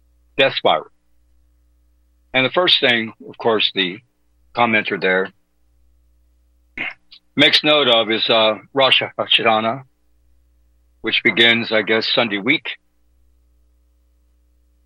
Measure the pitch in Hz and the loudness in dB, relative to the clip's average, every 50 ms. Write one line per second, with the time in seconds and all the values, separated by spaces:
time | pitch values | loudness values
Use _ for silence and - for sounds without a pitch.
0 | _ _ _ _ _ _ _ - 135 135 127 - - 101 85 78 73 - _ _ | _ _ _ _ _ _ _ -2 0 0 0 -2 0 0 0 0 -4 -10 _ _
1 | _ _ _ _ _ _ _ _ _ _ _ _ _ _ _ _ _ _ _ _ | _ _ _ _ _ _ _ _ _ _ _ _ _ _ _ _ _ _ _ _
2 | _ _ _ _ _ _ - 131 131 123 - 180 180 165 - - - 127 120 113 | _ _ _ _ _ _ -2 -2 -2 0 0 0 0 2 2 2 2 2 0 0
3 | 110 110 - - - - 110 - - 120 110 104 - - - 98 95 90 92 117 | -2 -6 -10 -16 -20 -20 -10 -4 -2 0 0 0 0 -2 -2 -4 -4 -4 -6 -10
4 | - _ _ _ _ _ _ _ _ _ - 113 120 113 110 107 101 - 107 92 | -16 _ _ _ _ _ _ _ _ _ -2 -2 0 2 2 0 -2 -2 -4 -2
5 | 92 95 92 92 95 95 - _ _ _ _ _ _ _ _ _ _ _ _ _ | -2 0 0 0 -2 -4 -10 _ _ _ _ _ _ _ _ _ _ _ _ _
6 | _ _ _ _ _ _ _ _ _ _ _ _ _ _ - - - - - _ | _ _ _ _ _ _ _ _ _ _ _ _ _ _ -12 -12 -12 -12 -12 _
7 | _ _ - - _ _ - 135 143 156 156 - - 151 151 147 143 123 117 113 | _ _ -20 -20 _ _ 0 2 2 2 2 2 2 2 2 2 2 2 2 2
8 | 113 101 113 107 - - 120 113 110 110 107 98 - - - 135 135 127 120 - | 2 0 -2 -2 0 0 2 2 2 2 0 -2 -6 -6 -2 0 2 2 2 0
9 | 120 98 - - 107 - - - 107 117 110 110 110 113 117 135 135 _ _ _ | 0 -4 -6 -6 -4 -2 0 0 2 2 2 2 0 -2 -4 -6 -10 _ _ _
10 | _ _ _ _ _ _ _ _ _ _ _ _ _ _ _ _ _ _ _ _ | _ _ _ _ _ _ _ _ _ _ _ _ _ _ _ _ _ _ _ _
11 | - 113 - - - 123 95 101 117 117 117 117 113 101 110 107 101 98 110 110 | -6 -4 -2 -2 0 0 2 4 4 4 2 2 0 -2 -2 0 0 0 0 0
12 | 107 - - 131 120 113 101 101 95 123 147 165 - - - - _ _ _ _ | 0 0 0 0 0 0 -2 -4 -2 -2 -2 -2 -4 -8 -14 -14 _ _ _ _
13 | _ _ _ _ _ _ _ _ _ _ _ _ _ _ _ _ _ _ _ _ | _ _ _ _ _ _ _ _ _ _ _ _ _ _ _ _ _ _ _ _
14 | _ _ _ _ _ _ _ _ _ _ _ _ _ _ _ _ _ | _ _ _ _ _ _ _ _ _ _ _ _ _ _ _ _ _